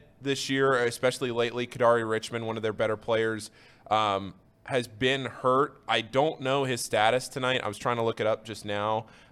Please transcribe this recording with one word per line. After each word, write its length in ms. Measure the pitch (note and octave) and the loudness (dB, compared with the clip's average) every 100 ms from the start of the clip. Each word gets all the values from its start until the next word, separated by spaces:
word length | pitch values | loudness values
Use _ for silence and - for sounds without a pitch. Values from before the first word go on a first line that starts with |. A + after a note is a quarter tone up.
| - _ | -18 _
this 300 | C3+ C3+ - | -4 -4 -2
year, 240 | C3+ C3+ B2+ | 2 4 4
especially 460 | A#2+ - B2+ - B2+ | 0 0 -2 0 -2
lately. 360 | A#2 A#2+ A#2+ A#2+ | 0 0 -2 -6
Kadari 420 | B2 A#2+ A#2+ A2 | 2 4 4 2
Richmond, 380 | A2 - A#2 A2+ | -2 -2 -6 -4
one 100 | A2 | -2
of 60 | |
their 120 | A2 | -4
better 220 | G#2 A2 A2 | 0 -2 -2
players, 540 | - A2+ A2+ A2 G#2+ - - - - | 0 0 0 -2 -10 -18 -20 -20 0
um, 440 | G#2+ G#2+ G2 G2 - _ _ | 2 4 0 -4 -12 _ _
has 220 | - C3+ A2 | -4 -4 -4
been 380 | G#2+ B2+ C3+ | -2 0 0
hurt. 560 | B2 - B2+ C3 D3 - - | -4 -2 2 2 0 -4 -2
I 140 | A#2 | -2
don't 380 | A2+ B2+ D#3 - | 2 0 0 -2
know 220 | C3 C#3 | -2 0
his 180 | C3 B2 | 0 -4
status 460 | - G#2+ A2 B2+ - | 0 4 4 4 -2
tonight. 340 | C#3 B2+ B2+ | -4 -2 0
I 40 | G#2 | -2
was 100 | G2+ | -4
trying 180 | B2+ A#2+ | -2 0
to 60 | |
look 180 | A2+ A2 | -2 0
it 60 | G#2+ | -2
up 180 | A2 | -2
just 200 | - G2+ | -6 -12
now, 420 | G#2 G#2 G#2 A2 A2 - - | -6 -4 -2 -2 -6 -20 -14